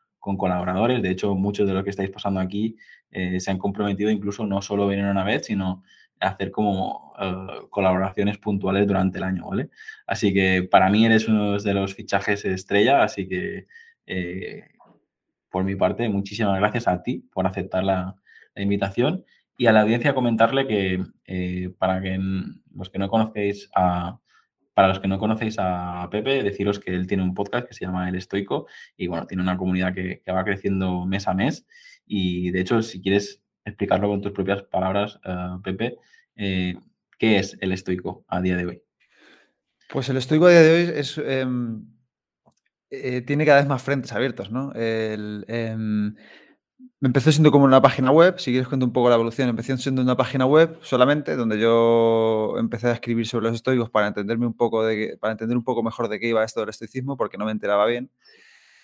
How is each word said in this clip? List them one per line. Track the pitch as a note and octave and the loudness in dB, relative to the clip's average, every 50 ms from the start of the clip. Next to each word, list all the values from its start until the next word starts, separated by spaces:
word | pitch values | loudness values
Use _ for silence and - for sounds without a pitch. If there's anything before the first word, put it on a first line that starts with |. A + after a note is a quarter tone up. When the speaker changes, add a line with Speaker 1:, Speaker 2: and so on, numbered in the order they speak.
| _ _ _ _ | _ _ _ _
Speaker 1:
con | - G2+ G2 | -8 -6 -4
colaboradores. | F#2 G2+ F#2 F2+ F2+ F2+ F2+ F#2 F#2 A2 A#2+ B2+ A#2 | -2 -2 -2 -2 -2 -2 -2 -2 0 0 0 0 0
De | G2 F#2 | 0 -2
hecho, | F#2 - - G2+ G2 | -2 -2 -2 -2 -2
muchos | F#2 G2 - G#2 G#2 G#2 G2 | 0 -2 -2 0 0 0 0
de | F#2+ | 0
los | F#2 F#2+ | -2 -4
que | G2+ | -4
estáis | F#2+ - G2 F#2+ | -6 -6 -6 -6
pasando | - - - G2+ G2 F#2+ | -6 -6 -6 -4 -2 -2
aquí, | F#2 F#2 G2 G2+ G#2+ A2+ A2 - _ _ - _ _ _ | -4 -4 -4 -4 -4 -4 -6 -10 _ _ -20 _ _ _
eh, | - F#2+ F#2 F2+ F2+ F#2 | -10 -6 -6 -4 -4 -4
se | F#2 G2 | -4 -4
han | F#2+ F#2 | -6 -4
comprometido | - G#2 G2 G#2+ G#2 G#2 G2+ G2 G#2 G#2+ | -4 -4 -4 -2 -2 -2 -2 -2 0 0
incluso | G#2+ G2 F#2+ G2+ G2+ - A2 | 0 -2 -2 -6 -6 -6 -4
no | G2+ G2 G2 | -4 -4 -4
solo | - - G#2 G2+ G2+ G2 | -4 -4 -2 0 0 0
venir | G2 G2 G2+ | 0 0 -2
una | G2+ G2 G2 F#2 | 0 0 0 0
vez, | G2+ A#2 - - | 0 -2 -2 -2
sino | - G#2+ G2 F#2+ F#2 F#2 - _ _ _ _ _ _ _ - | -4 -4 -2 -2 -2 -4 -6 _ _ _ _ _ _ _ -4
hacer | F#2 G2 G2 - G2 G2 | -4 -4 -2 -4 -8 -6
como, | - - A2 G#2 G2 F#2+ F#2 - - - - - - - | -2 -2 0 0 0 -2 -4 -6 -8 -10 -14 -16 -10 -8
eh, | G2 F#2 F#2 F#2+ F#2 F#2 - - - - | -6 -6 -6 -6 -10 -12 -14 -14 -14 -8
colaboraciones | - G2+ F#2+ F#2 F#2 F#2 F#2+ G2 G2 G#2 G2+ G#2 G2+ - | -4 0 2 2 2 2 0 -4 -2 -2 -2 -2 -2 -4
puntuales | - G#2+ G2+ G2 F#2+ F#2+ F#2+ G2 G#2 | -4 -4 -4 -2 -2 0 2 2 2
durante | G2+ F#2+ F#2+ F2+ F#2+ F#2 F#2 | 2 2 2 0 0 -2 -2
el | F#2 | -6
año, | F#2 F#2+ F2 E2+ - | -4 -4 -6 -6 -6
¿vale? | F#2 A2 D3 - _ - - - - - _ | -6 -6 -6 -6 _ -20 -20 -20 -20 -14 _
Así | - - - - G2+ F#2 | -8 -4 0 0 2 2
que | G2 F#2+ F#2+ F#2 F#2 F2+ F#2 | 2 2 2 2 2 2 4
para | - F#2+ F#2+ F#2+ | 4 4 6 6
mí | G2+ G#2+ A2+ | 4 4 4
eres | A2+ A2+ G#2+ A2 A2+ | 6 4 4 4 2
uno | A2 G#2+ G#2 G#2 G2+ G2+ | 2 2 2 0 -2 -2
de | G#2 G#2 G2 | 0 0 0
los | G2 F#2+ F#2+ - | 0 0 -2 -6
fichajes | - G2 - - G2 F#2+ - G#2 G2+ - | -10 -8 -2 -2 -2 0 0 -2 -2 0
estrella, | G2+ F#2+ F#2 - - G2+ G2+ G#2+ B2+ C#3 C3+ A2 | -4 -4 -4 -4 0 2 4 4 6 4 4 2
así | G2+ - G2+ F#2 F#2 | 2 -2 -6 -8 -6
que, | F#2 F#2 F2+ F2+ F#2 F#2 F2+ _ - - - - _ _ _ | -6 -6 -6 -6 -8 -10 -14 _ -20 -20 -20 -20 _ _ _
eh, | - F#2+ F#2 F2+ F2 F2+ F#2+ - - G#2 G2+ - _ _ _ _ _ _ _ _ _ _ _ _ _ _ _ _ _ | -8 -6 -6 -6 -6 -8 -10 -10 -12 -14 -14 -18 _ _ _ _ _ _ _ _ _ _ _ _ _ _ _ _ _
por | - - F#2+ | -4 -4 -2
mi | G2 G2 | -2 -2
parte, | G2 F#2 F#2 G2 - A#2+ A2+ | 0 0 0 0 0 -4 -2
muchísimas | G2+ G2+ G2 - - - A2 G2+ G2 F#2+ | -2 -4 -4 -6 -4 -2 0 0 2 2
gracias | G2+ G#2+ G#2+ A#2+ - G2 | 2 0 0 0 -2 -2
a | F2+ F2 | -2 -2
ti | - - C3 - - _ | -4 -6 -8 -8 -8 _
por | - F#2+ F#2 | -6 -2 -2
aceptar | F#2 F#2 G2 F2 - - F#2 F#2+ | -2 -2 -4 -8 -6 -4 -4 -2
la, | G2 F#2+ F#2 F2+ F#2+ F#2+ _ _ _ - - _ _ - | 0 -2 -2 -2 -6 -10 _ _ _ -20 -20 _ _ -10
la | G#2 | -4
invitación | G2+ G2+ G2+ G2+ G2 G2 G2 - B2 D3 F3+ F#3 - _ _ _ _ _ _ | -2 -2 0 0 -2 -4 -2 0 0 0 -2 -4 -10 _ _ _ _ _ _
y | - A#2+ | 0 2
a | A2+ | 4
la | A2 G#2+ | 6 6
audiencia | G#2 G#2+ A2+ B2 A#2+ D3 C#3 | 4 4 2 2 2 0 0
comentarle | C3 B2 A#2+ A2+ A2 A2+ A#2 C3 C3+ C3+ | 2 0 0 2 4 2 2 2 0 0
que, | C3 A2 G2+ F#2+ F#2 F#2 F#2 F#2 - - _ _ | 0 0 0 0 0 -2 -4 -6 -8 -12 _ _
eh, | - F#2+ F#2 F2+ F2+ F2+ F2+ F#2 F2+ F#2 - | -8 -6 -6 -4 -4 -4 -6 -6 -8 -4 -2
para | F#2+ F#2 F#2 F#2+ | 0 0 0 0
que | F#2+ F#2+ F#2+ | -2 -4 -4
n-, | F#2+ F#2+ F#2+ F#2+ F#2+ - - - - _ _ - | -4 -2 -2 -4 -4 -6 -8 -12 -18 _ _ -14
los | - F#2 - | -14 -14 -10
que | - F#2 | -6 -6
no | G2 F#2+ | -4 0
conozcáis | A2 A2+ A2 A2 - G#2+ G2+ G2+ G2+ - - _ - | 0 0 0 0 -2 -4 -4 -4 -4 -6 -8 _ 0
a, | G2 F#2 F2+ F2 F2 F2 F2+ A#2+ - _ _ _ _ _ _ _ _ _ _ - | 2 2 2 2 0 -4 -8 -10 -14 _ _ _ _ _ _ _ _ _ _ 2
para | G#2 G2 F#2+ | 4 4 4
los | F#2+ F#2+ | 4 0
que | - G2 | -2 -2
no | F#2+ F#2+ | -2 -2
conocéis | G#2+ G#2+ A2 A2 A2+ G#2+ G#2+ - | -2 -2 -2 -2 -4 -6 -4 -2
a | F#2+ F#2 F2+ F2 F2+ F2 F2 F2 F2+ E2+ | -2 -2 -2 -4 -6 -8 -8 -8 -8 -6
Pepe, | - G#2+ G#2+ C3 C#3 C3+ | -6 -4 -2 0 0 0
deciros | G#2+ G2+ G2 - G2+ G#2 G2+ G2+ | 0 -2 -2 -2 -2 -2 -2 -2
que | - - F#2 | -4 -6 -4
él | F2+ F#2 | -4 -2
tiene | F2+ G2+ F#2+ | -2 -2 0
un | F#2 F#2 F#2 | 0 -2 -2
podcast | G2 G2+ - - B2 A#2+ | -4 -4 -4 -4 -6 -6
que | - | -6
se | - - F#2+ | -12 -10 -8
llama | F#2 F#2 F2+ F2+ F#2 | -6 -4 -4 -4 -4
El | F#2 | -4
Estoico | F2+ - - - G2+ G2 - C3 D3+ - - - - - - _ | -6 -8 -6 -6 -6 -4 -4 -6 -6 -6 -8 -20 -20 -20 -18 _
y, | - G2 | -8 -6
bueno, | F2 F2 E2 - | -6 -6 -6 -8
tiene | - F#2 F#2 | -6 -6 -4
una | F2+ F#2 F#2 | -2 -2 -2
comunidad | F2+ F#2 F#2 F#2 F#2 F#2 F#2 F2+ | -2 -2 -2 -2 0 -2 -2 -4
que, | F#2 F#2 F2+ - - - | -4 -6 -8 -8 -10 -6
que | F#2 | -4
va | F#2 F#2+ F#2 | -4 -2 -2
creciendo | G2+ G2 F#2+ - G2+ G2 F#2+ F#2+ F#2 F2+ F2+ F2+ | -2 -4 -2 -2 -2 -2 0 0 -2 -2 -2 -2
mes | F#2 F#2+ G2 G2 F#2 | -2 -4 -2 -2 -2
a | F2+ | -2
mes | F#2+ G#2+ C#3+ F3 - _ _ _ - - - - _ _ | 0 0 -2 -2 -4 _ _ _ -20 -20 -20 -20 _ _
y, | - G#2 G2+ F#2 F2+ F2 F2+ F2+ F2+ | -6 -4 -2 -2 -2 -2 -2 -2 -2
de | F2+ F#2 | -2 -2
hecho, | F#2 - A#2+ A#2 | 0 2 0 0
si | A2 A2+ - F#2+ | 0 -2 -6 -6
quieres | F#2 G2 G2 G2+ G2+ - - _ _ _ _ _ - | -2 0 0 0 0 -2 -12 _ _ _ _ _ -16
explicarlo | F#2+ F#2+ - G#2 - F#2+ F#2+ G2+ G2+ | -12 -6 -6 -2 0 0 0 0 0
con | G#2 G2+ | -2 -2
tus | G2+ G2+ | -4 -6
propias | G2+ - F#2 G2 G2+ G2+ - | -6 -4 -2 -2 -2 -4 -4
palabras, | _ - F#2 F#2 F#2+ F#2+ G2+ G2+ G#2+ - _ - | _ -4 -2 -2 -2 -2 -2 -2 -4 -6 _ -10
eh, | F#2+ F2+ F2+ F2+ F2+ F2+ F#2 G2 | -8 -8 -6 -6 -8 -8 -8 -8
Pepe, | F#2+ F#2+ F#2+ A2+ B2 - - _ _ _ _ _ _ _ | -8 -6 -4 -4 -6 -6 -10 _ _ _ _ _ _ _
eh, | - G#2 G2 F#2+ F#2 F2+ F2+ F2+ - _ _ _ _ _ _ _ - | -8 -4 -4 -2 -2 -2 -4 -4 -8 _ _ _ _ _ _ _ 0
¿qué | - A2 G#2+ F#2+ | 2 4 4 4
es | F2 - - - | 2 -2 -6 -6
El | G2 F#2 | -4 -4
Estoico | F#2+ F#2+ - - F#2 F2 - F2 D#2+ - _ - | -4 -4 -4 -4 -6 -4 -6 -10 -12 -12 _ -6
a | F#2 F2+ | -4 -2
día | F#2 F#2 F2+ | -2 0 -2
de | F2+ F2 | -2 -4
hoy? | F2 - - _ _ _ _ _ _ _ _ _ - - _ _ _ _ _ _ _ _ _ _ - | -6 -8 -12 _ _ _ _ _ _ _ _ _ -20 -20 _ _ _ _ _ _ _ _ _ _ -6
Speaker 2:
Pues | - C3+ B2+ C3 | -6 -4 -2 -2
El | C3 C3 | -2 -2
Estoico | B2+ C3 D#3+ D#3 F3 | 0 2 4 6 8
a | F3 | 8
día | F3 E3+ | 10 10
de | D#3+ D#3+ E3 | 10 8 8
hoy | E3+ F3 F3 - | 6 2 0 -2
es, | - C#3+ C#3 - D#3 | -4 -6 -6 -6 -6
em, | - C3+ C3+ C3 C3 B2+ B2+ B2 A#2+ A#2 A2+ G#2+ G#2+ - _ _ _ _ _ _ _ _ _ _ _ _ _ _ _ _ _ _ _ - | -4 -4 -2 -2 -2 -2 -2 -4 -4 -6 -6 -10 -12 -18 _ _ _ _ _ _ _ _ _ _ _ _ _ _ _ _ _ _ _ -16
eh, | C#3 C3 - B2+ B2+ B2+ | -14 -8 -6 -4 -4 -4
tiene | B2 B2+ C#3+ D3 D#3 | -2 -2 0 2 6
cada | D3+ C#3+ C#3 | 6 6 6
vez | C#3+ C#3 | 6 4
más | C#3 B2+ | 0 -2
frentes | B2+ - C#3+ C3+ A#2+ - | 0 -2 -2 -2 -2 -4
abiertos, | A#2 G#2+ B2 C3+ - - G#2 G2 | -2 -2 -2 -2 -4 -6 -8 -6
¿no? | A2 B2+ C#3 C#3 - | -6 -6 -6 -6 -6
El, | A2+ A#2 A2+ A2+ A2 A2 A2 G#2+ G#2+ G#2 G#2 G#2 G#2 G2 - | -4 -2 -2 -2 -2 -2 -4 -4 -6 -6 -8 -8 -10 -8 -6
em, | A2+ A#2 A2+ A2+ A2+ A2 A2 A2 G#2+ G#2 G#2 G#2 G#2+ - - - - - _ _ _ _ _ _ _ _ - - _ - | -6 -4 -4 -4 -4 -4 -4 -2 0 0 -2 -2 -6 -10 -20 -20 -20 -20 _ _ _ _ _ _ _ _ -20 -20 _ -2
empezó | C#3 C3 B2 C3+ A#2 D#3 | 0 2 2 4 4 6
siendo | D3 D3 D#3 D3+ | 6 8 8 8
como | C#3 C#3+ C#3 | 8 8 8
una | C3+ C3 C3+ | 8 8 8
página | C3+ C3+ - - C3 B2+ | 8 8 4 4 2 6
web, | C#3 D#3+ E3+ F#3 F3+ - | 8 8 8 6 6 2
si | - C3 | -2 -2
quieres | B2 B2+ C3 B2+ | 0 0 0 0
cuento | D3 C3 B2+ | 0 0 0
un | B2 | 0
poco | A#2+ B2+ A#2+ B2 | 2 4 4 6
la | A#2+ | 6
evolución, | A#2 A#2 A#2 A2+ - C3 B2 | 6 4 0 0 -2 -2 0
empezó | A#2 A2+ B2 - C3+ | 0 -2 -4 -4 -4
siendo | B2+ - C#3 C3 C3 | -4 -2 -2 -2 0
una | B2+ B2+ B2+ | 2 2 2
página | B2+ B2 - - C3 C3 | 2 0 0 0 0 2
web | C3 D3 D#3 E3 E3 E3 - | 4 6 6 6 4 2 -10
solamente, | - - C3+ B2 B2+ C3+ D3 D3+ C#3+ - D#3 | -8 0 4 4 6 6 4 0 0 -4 -4
donde | C3+ A#2+ A2+ G#2+ G#2+ | -2 -2 0 0 2
yo | A2+ A#2 A#2 A#2 A#2 A#2 A#2 A#2 A#2 A2+ A2+ A2+ A2+ A2+ A2 A2 G#2+ G#2+ - - | 4 4 6 6 6 6 6 4 4 4 4 4 2 2 2 0 0 -2 -2 -2
empecé | A2+ A2+ A#2 G#2+ A2+ B2 | -2 -4 -4 -2 -2 -2
a | |
escribir | A#2 A2+ - A#2+ A#2 A2+ A2+ | -2 -2 -2 -4 -2 -2 -2
sobre | A2 - A#2 G#2+ | -2 -2 -2 -2
los | A2+ A2+ | -2 -2
estoicos | A2+ - C3 C3 B2 A#2 A2 | -2 -2 0 0 0 0 0
para | - A2 G#2 G#2 | 2 2 2 2
entenderme | G2 G#2 G2+ G2+ A#2 A#2 A#2+ | -2 -4 -4 -2 -2 -2 -2
un | A#2 A2+ | -2 -2
poco | - A#2+ A2+ A#2 A2+ A2 | 0 -2 0 0 0 0
de | A2+ A2 | 0 0
qué, | G#2 G#2+ - - | -2 -4 -6 -6
para | - - A2 | -4 -4 -4
entender | A2 G#2 A2+ A2+ A#2+ | -4 -4 -4 -4 -4
un | B2 A#2 | -2 -2
poco | - A#2+ A#2 | -2 -2 -2
mejor | A2+ A2+ - - A#2+ G#2 | -2 -4 -4 -4 -6 -4
de | G#2+ G2 | -4 -4
qué | G#2+ A#2 | -2 0
iba | A2+ A2 A2 | 0 0 0
esto | A2+ - A#2 | -2 -2 -6
del | A2 G#2 | -6 -6
estoicismo, | G#2 - A2+ A2 - C3 B2+ C#3 C#3 | -8 -12 -14 -12 -12 -10 -8 -8 -4
porque | B2 A2+ G#2 - F#2+ | -4 -6 -6 -6 -6
no | G#2 | -6
me | G#2+ | -6
enteraba | A2 G#2 - G2+ G#2 G2+ G#2 | -6 -4 -2 0 2 2 2
bien. | A2+ A#2+ A#2+ B2+ - _ _ _ _ _ _ - _ _ _ _ _ _ _ | 2 0 -2 -6 -10 _ _ _ _ _ _ -20 _ _ _ _ _ _ _